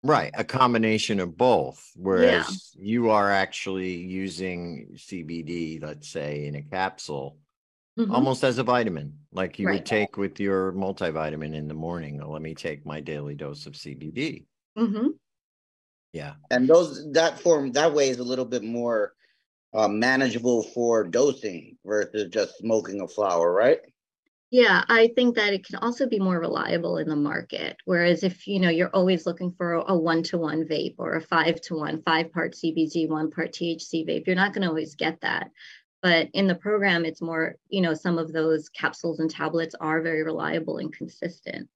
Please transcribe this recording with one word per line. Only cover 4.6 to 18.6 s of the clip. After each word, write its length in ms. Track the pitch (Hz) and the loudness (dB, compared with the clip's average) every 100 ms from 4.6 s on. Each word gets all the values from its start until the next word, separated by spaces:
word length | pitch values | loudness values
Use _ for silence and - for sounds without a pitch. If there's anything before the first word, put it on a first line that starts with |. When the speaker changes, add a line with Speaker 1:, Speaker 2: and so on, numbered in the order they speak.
| 87 76 50 50 | -8 -10 -14 -20
Speaker 1:
C 260 | - 95 | -14 -12
B 200 | 80 85 | -8 -10
D, 380 | 78 87 80 80 | -6 -6 -6 -8
let's 260 | 76 73 - | -12 -12 -12
say, 380 | 82 73 73 73 | -8 -6 -6 -6
in 80 | |
a 80 | 73 | -8
capsule, 760 | 73 92 95 - - 71 69 - _ _ _ _ _ - | -8 -4 -4 -4 -10 -8 -8 -14 _ _ _ _ _ -4
Speaker 2:
Mm-hmm. 120 | 220 | 0
Speaker 1:
almost 320 | 127 135 127 | 2 2 2
as 140 | 135 123 | 0 2
a 60 | |
vitamin, 560 | 120 123 110 80 73 - _ | 2 2 2 -4 -8 -14 _
like 260 | 92 92 - | -6 -6 -2
you 80 | 92 | 0
would 60 | |
Speaker 2:
Right. 100 | 98 | 0
Speaker 1:
take 320 | - 110 104 - | 0 0 0 -2
with 240 | 98 - | -6 -2
your 320 | 101 95 95 | 0 0 0
multivitamin 840 | 92 95 92 90 78 78 76 76 | -2 -4 -2 -4 -2 -4 -4 -8
in 140 | 78 76 | -8 -8
the 60 | |
morning. 480 | 78 80 85 76 73 | -6 -6 -6 -8 -10
"Oh, 80 | 76 | -10
let 100 | 78 | -10
me 140 | 78 | -10
take 320 | 80 85 73 73 | -10 -10 -10 -10
my 140 | 76 | -10
daily 340 | 76 76 71 | -8 -8 -8
dose 320 | 73 73 73 73 | -10 -10 -12 -16
of 100 | 71 | -16
C 160 | 73 | -16
B 180 | 67 78 | -14 -12
D." 360 | - 156 - - _ _ - | -8 -8 -8 -18 _ _ -4
Speaker 2:
Mm-hmm. 300 | 226 214 254 - _ _ _ _ _ _ _ _ _ | -2 0 -2 -4 _ _ _ _ _ _ _ _ _
Speaker 1:
Yeah. 220 | 80 71 - _ | -14 -12 -14 _
Speaker 3:
And 160 | 123 131 | 0 6
those, 460 | 165 165 139 147 | 6 6 -4 -2
that 260 | 147 165 - | 2 2 2
form, 340 | 175 156 139 | 2 2 2
that 200 | 127 160 | 2 4
way 160 | 147 135 | 4 2
is 100 | 123 | 0
a 60 | |
little 220 | 123 127 110 | -2 -4 -2
bit 160 | 123 | -4